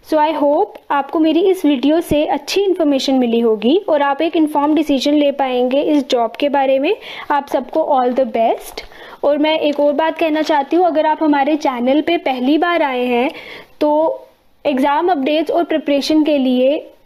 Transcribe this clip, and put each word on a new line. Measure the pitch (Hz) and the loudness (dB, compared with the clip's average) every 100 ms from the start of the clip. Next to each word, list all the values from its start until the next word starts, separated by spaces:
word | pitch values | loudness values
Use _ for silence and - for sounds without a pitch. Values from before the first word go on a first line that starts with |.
| - | -2
So | 311 | 0
I | 302 302 | 0 0
hope | 285 302 415 - _ | 0 0 -2 -6 _
आपको | 285 277 339 | -4 -2 0
मेरी | 320 311 | 2 2
इस | 381 370 294 | 2 2 0
video | 277 277 320 | 2 2 0
से | 330 294 311 | 0 -2 0
अच्छी | 302 - 381 | -4 -4 -2
information | 403 349 311 269 269 | 0 0 0 0 0
मिली | 262 240 233 | 0 2 2
होगी | 233 214 220 339 415 | 2 0 2 0 0
और | 302 | 0
आप | 285 277 | 0 -2
एक | 330 339 | -2 0
informed | 302 302 285 311 | 0 0 0 0
decision | 302 269 277 | 0 0 2
ले | 294 285 | 2 2
पाएंगे | 269 269 247 254 269 | 0 -2 0 0 0
इस | 320 294 262 | 0 0 0
job | 247 226 233 | -2 -2 -2
के | 285 | -2
बारे | 277 269 269 | 0 2 2
में। | 294 440 - - - | 0 -4 -6 -16 -2
आप | 285 269 | -2 0
सबको | 294 254 320 | -6 -2 -4
all | 311 269 247 254 | 0 0 2 0
the | 262 | -2
best। | 226 226 427 - - - - - - | 0 0 0 -6 -16 -18 -20 -20 -4
और | 285 294 | 0 2
मैं | 302 311 | 2 2
एक | 294 285 | 0 2
और | 294 | 0
बात | 285 320 320 | 2 -2 0
कहना | 330 302 | -2 0
चाहती | 311 302 269 330 | 0 0 2 2
हूँ, | 359 | 2
अगर | 302 311 | 2 0
आप | 311 | 0
हमारे | 311 285 269 302 | 2 2 2 0
channel | 302 247 240 285 | -2 -2 0 0
पे | 311 339 | 0 -2
पहली | 330 262 254 311 | -2 -2 0 2
बार | 349 339 | 2 0
आए | 294 254 247 | 0 -2 0
हैं, | 240 269 - - - - - | 0 -2 -4 -18 -20 -20 -2
तो | 302 302 320 269 - _ _ _ - | 0 2 0 -2 -12 _ _ _ -4
एग्जाम | 262 285 285 349 | 0 0 0 0
अपडेट्स | 339 269 302 320 | 0 0 -2 0
और | 339 | -2
प्रिपरेशन | 339 320 - 285 269 311 | -2 -2 0 -2 2 2
के | 302 294 | 2 2
लिए | 262 254 254 311 - - | 2 2 2 0 -6 -20